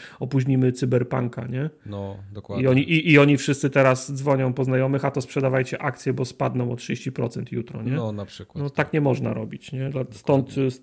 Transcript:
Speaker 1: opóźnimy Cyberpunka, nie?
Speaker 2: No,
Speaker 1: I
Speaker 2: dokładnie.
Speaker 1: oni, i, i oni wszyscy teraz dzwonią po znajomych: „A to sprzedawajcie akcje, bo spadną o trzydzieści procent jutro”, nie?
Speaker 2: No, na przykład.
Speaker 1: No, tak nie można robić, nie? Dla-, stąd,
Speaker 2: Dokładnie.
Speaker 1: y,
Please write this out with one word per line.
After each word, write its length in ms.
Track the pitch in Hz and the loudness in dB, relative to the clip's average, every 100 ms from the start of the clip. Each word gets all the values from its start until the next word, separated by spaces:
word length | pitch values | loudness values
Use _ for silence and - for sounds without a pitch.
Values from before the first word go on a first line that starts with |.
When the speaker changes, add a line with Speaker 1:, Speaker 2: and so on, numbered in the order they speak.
| - - | -16 -10
Speaker 1:
opóźnimy 520 | 127 135 131 131 127 | -2 0 2 4 2
Cyberpunka, 760 | 127 131 123 123 131 123 127 127 | 2 0 0 0 -2 -4 -6 -6
nie? 240 | 127 151 - 104 | -6 -6 -8 -10
Speaker 2:
No, 300 | 101 98 98 98 | -8 -8 -10 -14
Speaker 1:
I 40 | |
Speaker 2:
dokładnie. 360 | 101 - 101 131 | -14 -8 0 4
Speaker 1:
oni, 120 | 131 - | 4 4
i, 180 | 160 165 | 2 6
i 60 | 143 | 8
oni 180 | 143 139 | 8 4
wszyscy 340 | - 135 139 | 2 0 2
teraz 420 | 139 135 127 - | 4 4 4 -2
dzwonią 380 | 135 143 135 131 | -4 0 2 2
po 100 | 131 | 0
znajomych: 400 | 131 131 135 139 | 0 2 2 0
„A 60 | 139 | 0
to 100 | 135 | -2
sprzedawajcie 600 | 123 143 135 131 127 - | -4 -2 0 0 0 -4
akcje, 300 | 143 - 139 | -6 -4 -2
bo 120 | 131 | -2
spadną 480 | 127 - 127 123 120 | -4 -2 -2 -2 -2
o 40 | 120 | -4
trzydzieści 360 | - 127 131 | -6 -6 -6
procent 400 | 127 120 - 120 | -4 -4 -6 -6
jutro”, 300 | 120 113 117 | -6 -6 -6
nie? 80 | 113 | -4
Speaker 2:
No, 200 | 131 110 | -2 -2
na 120 | 104 | -6
przykład. 400 | 98 - - - | -10 -14 -14 -8
Speaker 1:
No, 60 | 143 | -4
tak 220 | - 147 | -4 0
nie 80 | 156 | 2
można 340 | 139 123 117 | 2 2 -2
robić, 380 | 113 110 - - | -4 -6 -10 -10
nie? 180 | 131 131 | -8 -6
Dla-, 140 | 127 127 | -6 -8
stąd, 360 | - - 139 - | -6 2 2 2
Speaker 2:
Dokładnie. 160 | 135 131 | -2 -2
Speaker 1:
y, 140 | 127 | -2